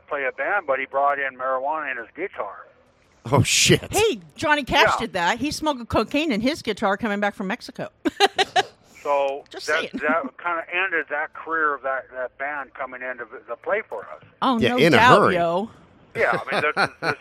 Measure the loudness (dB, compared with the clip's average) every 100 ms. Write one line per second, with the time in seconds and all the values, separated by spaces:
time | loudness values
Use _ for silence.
0 | -8 -4 -4 -2 -2 -2 0 -2 0 2
1 | 2 2 -4 -4 -2 -2 -2 -4 -6 -8
2 | -10 -10 -10 -8 -10 -10 -20 _ _ _
3 | _ _ 2 4 4 4 2 0 -2 2
4 | 2 0 -8 -6 0 0 2 4 4 2
5 | -2 -2 0 0 -4 -2 -4 -4 -2 -2
6 | 0 0 0 0 0 -2 -6 -2 0 0
7 | -2 -2 -2 -4 -6 -6 -10 -12 -12 _
8 | -6 0 0 2 0 0 -2 _ _ -8
9 | 0 0 0 -4 -12 -12 -2 -2 -2 -4
10 | 0 0 -2 -8 -6 -4 -4 -2 0 -2
11 | -2 -6 -6 -10 -6 -2 0 0 -4 -4
12 | -6 -8 -8 -6 -8 -8 -10 -10 -10 -8
13 | -10 -10 -12 -16 -12 -10 -4 -4 -4 -12
14 | -12 -18 -20 _ 0 2 2 4 6 8
15 | 8 8 6 4 2 0 -4 -12 -20 _
16 | -12 0 0 0 -2 0 0 0 -2 -2
17 | -4 -4